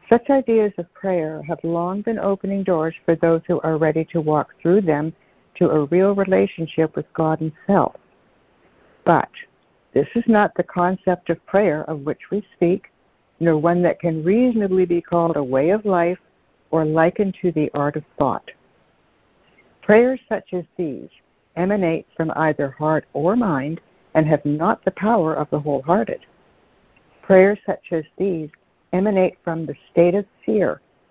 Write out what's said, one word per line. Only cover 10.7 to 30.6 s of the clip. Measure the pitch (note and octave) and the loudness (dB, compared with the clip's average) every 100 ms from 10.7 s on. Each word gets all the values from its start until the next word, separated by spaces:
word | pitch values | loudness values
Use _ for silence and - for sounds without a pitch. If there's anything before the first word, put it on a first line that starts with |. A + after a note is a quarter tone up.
| F#3 F3 F#3 - F3 - | -2 -2 -2 -4 -4 -4
of | E3 - | -8 -2
prayer | G3 G#3 D3+ | 0 0 -2
of | D#3 D#3 | -6 -8
which | C#3 - - | -8 -10 -8
we | G3+ - | -8 -8
speak, | _ F3 F#3+ - _ _ _ _ _ | _ 0 0 -6 _ _ _ _ _
nor | E3+ D#3 | 0 2
one | E3 F3 | 2 2
that | F3 - | 0 0
can | E3+ D#3+ | -4 -2
reasonably | D#3+ G#3+ B3+ A3+ G3+ F#3 F3+ | 0 2 2 0 0 0 0
be | F3 | -2
called | - F3 E3+ D3+ | -2 -2 0 -2
a | |
way | C3 C3 D#3 | -2 0 0
of | G#3 | 0
life | G#3 F3+ E3+ F3+ _ _ _ _ _ | 0 0 0 -4 _ _ _ _ _
or | D#3+ | -2
likened | D#3 D#3 E3 - G3+ - | 0 2 2 2 -4 -2
to | F3+ | -2
the | D#3+ D3 | -2 -2
art | D3 C#3+ D3+ | -2 -4 -4
of | - - | -12 -4
thought. | C3+ - - - _ _ _ _ _ _ _ _ _ _ _ _ | -2 -2 -10 -20 _ _ _ _ _ _ _ _ _ _ _ _
Prayers | - G#3+ B3 C4 _ | 4 4 4 -2 _
such | G3+ - | -8 -6
as | F3+ D#3+ - | -8 -8 -8
these | E3 B2 - _ _ _ _ - | -6 -6 -14 _ _ _ _ -4
emanate | F#3 G#3 F3 D#3+ - - | -2 0 0 -2 -6 -6
from | D#3+ - | -4 0
either | D#3+ D3 C#3+ | -2 0 -4
heart | - D3+ D#3 - | -2 0 0 -2
or | C#3+ D#3+ A#3 | -4 0 0
mind | A3 C#3 C#3+ E3 _ _ _ | 0 -2 -4 -10 _ _ _
and | D#3+ D#3 | 0 2
have | D3+ | 0
not | D3 D3+ F3+ - | 0 -2 -2 -2
the | - | -4
power | - G#3 A3+ D#3+ | -4 -2 0 0
of | D3+ D3 | -2 -4
the | D3+ | -4
wholehearted. | D3 C#3 C3+ F#3+ A3+ - _ _ _ _ _ _ _ _ _ _ | -4 -6 0 0 0 -8 _ _ _ _ _ _ _ _ _ _
Prayers | - F#3+ F#3+ G#3 - | 4 6 6 2 -6
such | - - | -8 -6
as | E3 D#3 - | -6 -6 -6
these | G3 E3+ D3+ _ _ _ _ | -4 -4 -8 _ _ _ _
emanate | F3+ G3+ F#3+ F#3 - | -2 0 2 0 -2
from | - D#3+ D#3+ | -8 -6 -8
the | C#3+ _ | -12 _
state | - F3 | 2 4
of | F#3+ G3+ _ | 2 -4 _
fear | - G#3+ | -2 0